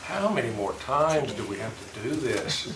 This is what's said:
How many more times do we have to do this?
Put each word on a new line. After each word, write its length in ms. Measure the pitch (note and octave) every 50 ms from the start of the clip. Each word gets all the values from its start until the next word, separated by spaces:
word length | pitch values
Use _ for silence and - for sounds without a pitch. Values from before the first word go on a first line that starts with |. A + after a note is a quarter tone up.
| -
How 260 | - F#3 G3 G3 G#3+
many 200 | A3+ D#3 A#2+ A#2
more 220 | A2 G#2+ G2+ G2 -
times 600 | - - - C3 D3 D3+ D#3+ D#3+ D#3 C3+ A#2+ G#2+
do 100 | A2 G#2+
we 120 | G2 G2+
have 360 | G2 A2 A2+ - - - - -
to 60 | G#2 G2+ B2
do 60 | D3+
this? 580 | D#3+ D#3+ - A2 G2 - - - - - - -